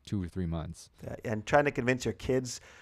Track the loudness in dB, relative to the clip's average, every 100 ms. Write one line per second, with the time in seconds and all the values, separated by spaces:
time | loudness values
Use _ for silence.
0 | -4 -2 -2 -2 -2 -2 -4 -10 -16 -14
1 | -10 -8 -4 -4 4 6 6 2 2 2
2 | 0 -2 0 0 0 -6 -14 -20